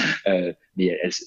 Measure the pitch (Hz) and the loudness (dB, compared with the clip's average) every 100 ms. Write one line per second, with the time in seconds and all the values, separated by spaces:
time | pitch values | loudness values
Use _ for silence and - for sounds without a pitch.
0 | - - 98 92 90 82 _ - 92 82 | 2 0 0 2 0 -6 _ 0 0 2
1 | 90 - | -2 -4